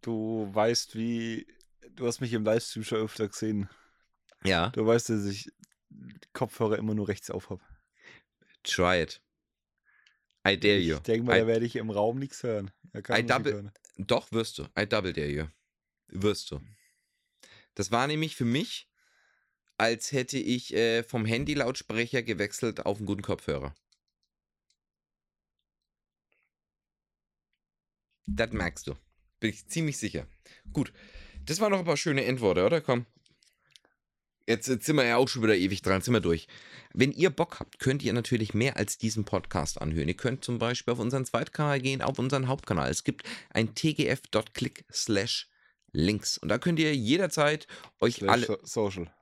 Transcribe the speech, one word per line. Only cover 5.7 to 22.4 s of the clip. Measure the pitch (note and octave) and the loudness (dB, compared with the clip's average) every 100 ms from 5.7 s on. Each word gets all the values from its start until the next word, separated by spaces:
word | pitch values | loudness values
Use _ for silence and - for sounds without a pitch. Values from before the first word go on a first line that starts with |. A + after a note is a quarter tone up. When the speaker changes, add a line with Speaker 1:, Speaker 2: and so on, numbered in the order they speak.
| _ _ - B2 - - | _ _ -20 -20 -20 -14
Speaker 1:
Kopfhörer | - A#2+ - A2 G#2+ | -6 -6 0 0 2
immer | G#2+ | 0
nur | G#2+ G2+ | -2 -2
rechts | G2 - | -4 -4
auf | F#2+ - | -8 -8
hab. | F#2+ _ - _ _ - - _ _ _ _ | -14 _ -20 _ _ -20 -20 _ _ _ _
Speaker 2:
Try | - - F2+ F#2 | -6 2 4 4
it. | D#2+ - _ _ _ _ _ _ _ _ _ _ _ _ G2 | 0 -6 _ _ _ _ _ _ _ _ _ _ _ _ 0
I | G2 | 4
dare | G#2 G2+ | 4 4
you. | E2 D#2 | 2 -2
Speaker 1:
Ich | |
denk | F#2+ A2+ B2 | 0 0 4
mal, | F#2+ | 2
Speaker 2:
I | |
Speaker 1:
da | A2+ | 4
werde | A2+ A#2+ | 2 0
ich | A#2+ | -4
im | A2 | -4
Raum | G2+ A2 C3 | 0 0 0
nichts | C#3 - | -8 -8
hören. | B2 G#2+ F#2+ _ - | -4 -4 -6 _ -16
Da | G#2+ | -14
kann | - G#2+ | -2 -2
Speaker 2:
I | |
Speaker 1:
Musik | A#2+ B2+ | 0 0
Speaker 2:
double, | - | 0
Speaker 1:
hören. | G#2 G2+ _ - - | -4 -8 _ -20 -12
Speaker 2:
doch, | G2 B2 - | 0 0 0
wirst | A2+ A2 - | -4 -4 -6
du. | D2 - | -8 -2
I | G#2 | 0
double | G#2+ F#2 | 0 0
dare | D#2+ D2 | -2 -2
you. | D2 D#2 _ _ _ _ _ _ | -4 -6 _ _ _ _ _ _
Wirst | F#2+ G#2 G2 - | -2 -2 -2 -6
du. | C#2+ - - _ _ _ _ _ _ - - _ | -12 -14 -20 _ _ _ _ _ _ -20 -20 _
Das | - F#2+ | -8 -2
war | A#2 C#3 | 2 2
nämlich | D3+ D#3 - | 0 -2 0
für | A#2 | 2
mich, | C3+ E3 - - _ _ _ _ _ _ _ _ - | 2 0 -8 -14 _ _ _ _ _ _ _ _ 0
als | A2+ A#2 - | 2 2 -2
hätte | C3+ B2+ C3+ | -2 -2 -4
ich, | - B2 - | -2 -2 -2
äh, | E2+ A#2 A#2 | 2 2 2
vom | A#2 A#2+ G#2+ | 0 -2 0
Handy-Lautsprecher | A#2+ D3 C#3+ A#2+ B2+ - A2+ A#2+ B2+ | 0 0 0 -2 -4 -4 -4 0 -2
gewechselt | A2+ G2 | -2 -2